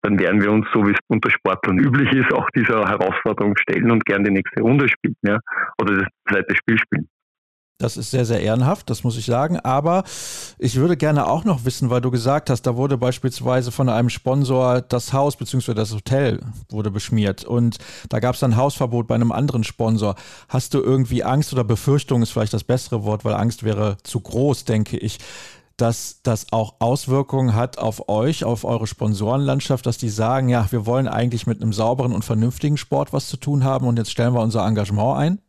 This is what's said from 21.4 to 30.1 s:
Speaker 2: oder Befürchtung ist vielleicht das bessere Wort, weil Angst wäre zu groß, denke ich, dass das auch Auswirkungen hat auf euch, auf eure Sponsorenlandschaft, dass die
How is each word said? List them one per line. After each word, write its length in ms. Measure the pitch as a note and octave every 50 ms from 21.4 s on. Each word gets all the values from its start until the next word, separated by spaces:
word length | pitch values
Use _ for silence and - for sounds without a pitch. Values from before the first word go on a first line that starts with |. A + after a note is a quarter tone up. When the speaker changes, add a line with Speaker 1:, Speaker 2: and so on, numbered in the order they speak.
| D3+ -
Speaker 2:
oder 120 | - B2+ A#2
Befürchtung 580 | G#2 A2+ G#2 - - C3+ D3 - - C3+ A#2+
ist 100 | A#2 -
vielleicht 220 | - A#2 A2 G#2+ -
das 100 | G#2+ -
bessere 400 | - B2 B2+ - - B2+ A2 G#2
Wort, 200 | G#2+ G#2+ G#2 -
weil 100 | A2 G#2
Angst 300 | - G#2 A#2 A#2 - -
wäre 340 | A2 G#2+ G2+ G#2+ G#2 G2 -
zu 180 | _ - - A#2+
groß, 440 | - - - A#2 C3+ C#3+ B2+ - -
denke 340 | - A2+ A2 G#2 - - -
ich, 200 | - A2+ - - - - - - - - - - _ _ _ -
dass 420 | B2 A#2 A2+ - - - - _
das 300 | _ B2+ A2+ G#2 - -
auch 220 | - A2+ A2 G#2+ _ _
Auswirkungen 760 | A2+ A#2 C3 C#3 - C3 C3 C#3 C#3 - - C3+ C3 B2 G#2+
hat 220 | A2+ A#2+ B2+ - -
auf 320 | - A2+ A2 - - -
euch, 340 | G#2 G#2+ A#2 D3 D#3+ - -
auf 220 | A2 A#2+ A2+ -
eure 200 | G2 A#2 A2+ A2+
Sponsorenlandschaft, 1000 | G#2+ - _ - G#2+ G#2+ G2 G#2+ G#2+ B2 C#3 C#3+ C3+ C3 C#3 - - C#3 B2 -
dass 100 | B2+ A#2
die 140 | - - A2+